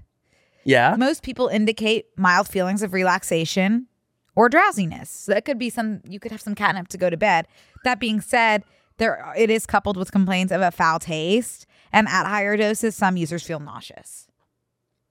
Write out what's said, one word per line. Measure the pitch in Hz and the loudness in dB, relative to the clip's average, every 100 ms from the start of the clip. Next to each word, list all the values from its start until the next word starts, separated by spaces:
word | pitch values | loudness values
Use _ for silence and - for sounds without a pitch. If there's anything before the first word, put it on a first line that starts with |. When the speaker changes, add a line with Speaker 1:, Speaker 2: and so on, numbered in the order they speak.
| - _ _ _ _ _ - | 0 _ _ _ _ _ 2
Speaker 1:
Yeah? | 131 123 196 | 4 4 4
Speaker 2:
most | 262 - | 0 -2
people | - 254 254 | -6 -4 -2
indicate | 208 214 214 214 220 - - | 2 0 0 0 0 -4 0
mild | 190 180 202 | 4 4 2
feelings | 196 180 196 | -2 0 -2
of | 208 | -2
relaxation | 190 185 185 - 165 160 - 190 226 254 _ _ _ _ - | 0 2 0 0 -2 0 0 2 0 -2 _ _ _ _ 2
or | 240 | 4
drowsiness. | 294 403 220 170 - - | 4 2 0 -4 -6 -14
So | - - | -14 -2
that | 202 302 | -2 -2
could | 247 | -4
be | 240 | -4
some, | 233 220 208 - | -6 -6 -8 -12
you | 196 | -16
could | 226 | -14
have | 220 | -12
some | - 208 | -10 -2
catnip | 202 190 175 | -2 -2 -6
to | 180 | -2
go | 180 | -2
to | 165 | 2
bed. | 214 170 160 _ _ _ 254 | 2 2 0 _ _ _ -4
That | 247 | -2
being | 240 214 | -2 -2
said, | - 247 226 214 - _ _ - | 0 2 4 2 -2 _ _ -2
there, | 226 143 - 160 | -2 -2 -6 0
it | 220 | 2
is | 220 - | 2 0
coupled | 208 208 190 | 0 0 -4
with | 185 | -2
complaints | 196 190 185 185 | 0 2 0 0
of | 180 | 0
a | 185 | 0
foul | - 170 165 | 2 0 0
taste, | 165 160 165 214 233 - - _ _ | -4 -4 0 0 -2 -10 -20 _ _
and | 208 214 | 2 2
at | 185 165 | 0 0
higher | 208 202 208 | -2 -2 0
doses, | 214 214 226 - | 0 0 -4 0
some | 202 180 | 0 0
users | 160 170 | -4 -6
feel | - 160 | -8 -10
nauseous. | 147 120 - - - - - _ _ _ _ _ _ _ _ | -12 -16 -18 -20 -20 -20 -20 _ _ _ _ _ _ _ _